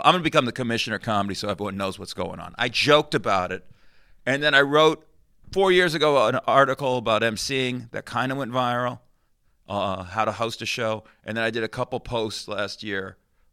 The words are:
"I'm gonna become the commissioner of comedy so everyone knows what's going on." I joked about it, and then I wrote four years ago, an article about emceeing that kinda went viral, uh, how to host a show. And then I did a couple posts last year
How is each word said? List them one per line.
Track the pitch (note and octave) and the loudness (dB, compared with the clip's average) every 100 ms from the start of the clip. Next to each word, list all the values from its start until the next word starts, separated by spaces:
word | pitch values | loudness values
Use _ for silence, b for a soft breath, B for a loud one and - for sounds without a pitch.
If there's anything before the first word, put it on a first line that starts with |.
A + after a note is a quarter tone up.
"I'm | C#3+ | 4
gonna | F3 | 4
become | D#3 D#3 B2 | 2 0 0
the | |
commissioner | A2+ A#2+ A#2 A#2 G#2 | -2 -4 -2 -2 -4
of | |
comedy | - G#2 G2+ | -2 0 0
so | F#2+ G#2 | -4 -6
everyone | F2+ G2+ F#2+ | -4 -6 -4
knows | G2 F#2+ | -6 -6
what's | G2 | -12
going | - F2+ F2+ | -8 -8 -8
on." | E2+ - | -14 -6
I | B2 | -4
joked | - B2+ D3 D3+ | 0 4 4 4
about | C#3+ A2 F#2+ F2+ | -2 0 0 0
it, | F#2 - b b b b b | -6 -12 b b b b b
and | - C3+ | -4 -2
then | D3 | 4
I | C#3 | 4
wrote | C#3 D3 D#3 D#3 - _ _ _ - | 6 6 6 4 -4 _ _ _ -6
four | F#3+ F#3+ | 0 4
years | F3+ F3+ | 4 4
ago, | D#3 D#3 C#3 A2 | 2 2 4 4
an | B2+ - | 2 2
article | B2 C3+ C3 C#3 B2+ | 4 4 2 -2 -2
about | A2+ G#2+ | 0 2
emceeing | A2+ G#2 - C3+ B2+ B2 A#2 | 2 -2 -4 -2 -2 -4 -8
that | A2 - | -12 -6
kinda | A#2+ B2+ | -4 -4
went | C3+ B2+ | -4 -4
viral, | B2+ B2 A#2+ B2 B2 _ _ _ _ _ _ - | -2 -2 -2 -4 -6 _ _ _ _ _ _ -8
uh, | G2+ G2 F#2+ | -4 -2 -4
how | F2+ G2+ | -6 -2
to | A2 | -2
host | G#2 A#2 - | -2 -4 -4
a | A2+ | -8
show. | - A2+ A2 b b | -4 -4 -4 b b
And | - A2+ | -10 -4
then | |
I | A2+ | -2
did | A2+ | -2
a | A2 | -4
couple | - B2 B2 | -4 -6 -6
posts | - A#2+ A2 - - | -6 -4 -4 -6 -8
last | G#2 G2+ - | -6 -6 -6
year | G#2+ G2 F#2+ F#2 _ _ _ | -6 -6 -6 -12 _ _ _